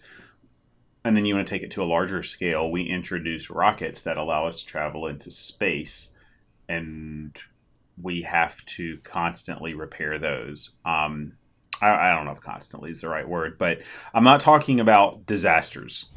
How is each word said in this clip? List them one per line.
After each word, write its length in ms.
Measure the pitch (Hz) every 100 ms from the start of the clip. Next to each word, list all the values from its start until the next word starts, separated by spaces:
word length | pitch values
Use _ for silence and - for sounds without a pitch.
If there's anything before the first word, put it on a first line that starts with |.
| - - - _ _ _ _ _ _ _
And 120 | 117 107
then 80 |
you 100 | 104
wanna 100 | 98
take 180 | 95 98
it 80 | -
to 100 | -
a 20 |
larger 380 | 87 82 92 92
scale. 480 | 87 - 90 80 82
We 120 | 87
introduce 640 | 87 90 87 90 82 80 -
rockets 520 | 82 98 - 82 -
that 120 | - 78
allow 300 | 78 78 82
us 140 | 82
to 60 | -
travel 400 | 78 76 76 80
into 220 | 73 -
space, 840 | - - - 98 73 - - - - _ _ _ _ -
and 680 | 85 80 78 78 76 76 - - _ _ _ _ -
we 220 | 90 87
have 420 | 85 85 82 - -
to 320 | - 82 76
constantly 760 | - 90 85 85 - - 82
repair 440 | 78 78 - 76 76
those. 520 | 78 65 60 73 - _
Um, 480 | 82 78 76 76 73 - _ _ _ -
I, 300 | 104 95 90
I 40 |
don't 100 | 82 73
know 60 |
if 80 | 71
constantly 500 | - - - - 80
is 100 | 82
the 80 | 82
right 200 | 78 73
word, 300 | 87 80 -
but 220 | 90 85 - - -
I'm 100 | 113
not 160 | 123 139
talking 380 | 156 151 143 127
about 460 | 113 104 101 - -
disasters. 800 | 104 92 80 - - 62 - -